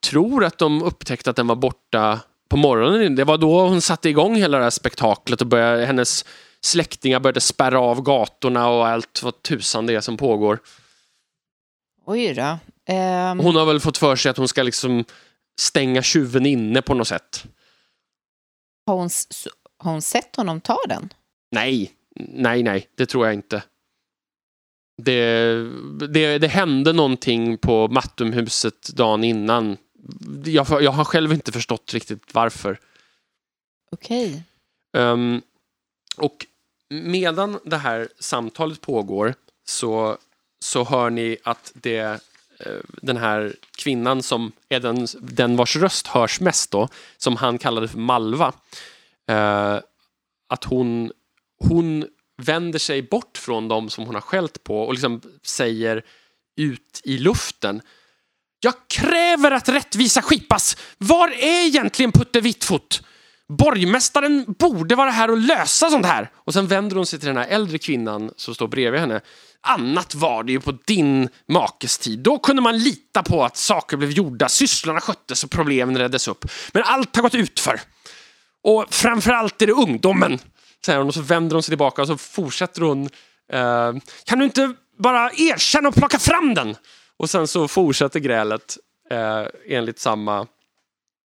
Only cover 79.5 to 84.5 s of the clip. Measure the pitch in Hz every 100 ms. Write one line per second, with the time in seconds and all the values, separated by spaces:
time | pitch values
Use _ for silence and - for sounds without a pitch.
79.5 | - 208 247 220 117 190 190 175 127 -
80.5 | _ _ _ - 143 139 147 139 165 165
81.5 | 160 156 156 139 - 143 151 - - 151
82.5 | - 180 - 165 139 139 - _ _ -
83.5 | 135 123 120 120 123 - - - 247 277